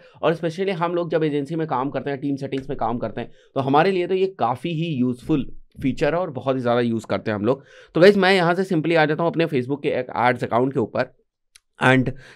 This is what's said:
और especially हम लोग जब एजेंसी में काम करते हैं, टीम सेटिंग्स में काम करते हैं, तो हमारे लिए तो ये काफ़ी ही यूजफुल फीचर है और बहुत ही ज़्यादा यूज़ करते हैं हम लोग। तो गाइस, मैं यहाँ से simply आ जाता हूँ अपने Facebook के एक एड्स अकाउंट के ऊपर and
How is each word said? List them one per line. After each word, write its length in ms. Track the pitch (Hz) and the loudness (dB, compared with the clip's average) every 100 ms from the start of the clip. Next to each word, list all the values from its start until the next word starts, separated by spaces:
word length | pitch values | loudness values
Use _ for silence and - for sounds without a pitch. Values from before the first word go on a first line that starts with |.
| - - | -8 -2
और 140 | 156 160 | -2 0
especially 380 | 170 165 196 | -4 -4 -4
हम 220 | 170 170 170 | -2 -2 -2
लोग 160 | 170 | -2
जब 120 | 165 | 0
एजेंसी 320 | 156 143 139 165 | 0 -2 -4 -4
में 100 | 156 | -2
काम 220 | 127 139 | -2 -2
करते 200 | 135 139 | -4 -6
हैं, 100 | 139 | -6
टीम 160 | 143 139 | -4 -6
सेटिंग्स 340 | 135 139 135 | -6 -8 -6
में 80 | 127 | -4
काम 200 | 113 120 | -2 -2
करते 240 | 110 120 | -6 -8
हैं, 100 | 117 - _ 135 | -10 -14 _ -4
तो 60 | |
हमारे 300 | 135 147 185 | 2 4 4
लिए 160 | 190 175 | 0 0
तो 80 | 185 | 0
ये 200 | 190 190 | -2 0
काफ़ी 340 | 117 131 175 | -2 -2 -4
ही 200 | 156 170 131 | -4 -2 0
यूजफुल 560 | 123 123 - 151 - - - - | -2 -2 -2 -2 -2 -10 -18 -4
फीचर 340 | 131 131 147 170 | -4 0 0 0
है 40 | |
और 120 | 185 | -4
बहुत 240 | 123 127 131 | -4 -2 0
ही 60 | |
ज़्यादा 200 | 120 120 | 2 2
यूज़ 240 | 120 113 - | 2 -2 -2
करते 220 | 98 113 | -4 -2
हैं 60 | 104 | 0
हम 80 | 107 | 0
लोग। 180 | 135 - - - 160 | 0 -4 -20 -6 6
तो 60 | |
गाइस, 160 | 185 202 | 6 8
मैं 160 | 185 190 | 4 4
यहाँ 180 | 170 175 | 2 0
से 200 | 185 165 | 0 0
simply 220 | 160 165 | 2 2
आ 80 | 151 | 2
जाता 180 | 151 | 2
हूँ 80 | 170 | 0
अपने 160 | 156 165 | 0 0
Facebook 360 | 143 123 143 | -2 -2 -4
के 160 | 147 123 | -2 -2
एक 140 | 127 - | -4 0
एड्स 260 | 120 123 | 0 0
अकाउंट 300 | 113 113 135 | 0 0 2
के 60 | 135 | 0
ऊपर 380 | 104 - 127 _ _ _ _ _ _ - | -2 -2 -6 _ _ _ _ _ _ 0
and 300 | 131 131 127 - - | 4 4 2 -6 -16